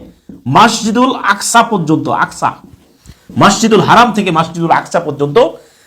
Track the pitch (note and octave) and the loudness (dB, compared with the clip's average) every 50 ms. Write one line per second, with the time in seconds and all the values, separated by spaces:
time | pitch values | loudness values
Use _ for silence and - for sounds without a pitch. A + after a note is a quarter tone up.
0 | - - - _ _ - - - - A#2 C3+ E3+ G#3+ A#3 G3+ - - A3 G#3 A#3+ | -10 -16 -20 _ _ -20 -20 -12 -6 0 2 4 4 4 2 0 -4 -2 0 2
1 | B3+ C4+ B3 - - - G3+ G3+ - - - A#3 A3+ A3+ A3+ G3 E3 D3 D#3+ D3+ | 0 0 0 -2 -2 -4 -4 -4 -2 0 2 2 2 2 -2 -4 -2 0 0 -2
2 | C3 - G2+ D#2+ E3 - - - - B2 - - - - - _ _ _ _ _ | -2 -2 -4 -4 -4 -4 -6 -6 -6 -6 -6 -8 -16 -20 -20 _ _ _ _ _
3 | _ - - _ _ - - A2+ D#3 G3 G3+ G3 A3 A3+ A3 G3 D3 A#2+ E3 G#3 | _ -20 -20 _ _ -10 -2 0 2 2 2 2 0 2 2 2 4 4 4 4
4 | A#3+ A#3 G3+ G#3 F#3+ F#3 E3+ D#3+ E3 E3 - E3+ E3+ D#3+ C#3+ C3+ - - - F3+ | 4 2 2 -2 -2 0 0 0 -2 -2 -4 -4 -2 0 0 0 -2 -2 -4 -4
5 | - D3 C#3+ C3+ C#3+ D3 D3 A3 C4 E4 - - - _ _ _ _ | -4 -4 -6 -4 -4 0 2 2 2 2 0 -8 -20 _ _ _ _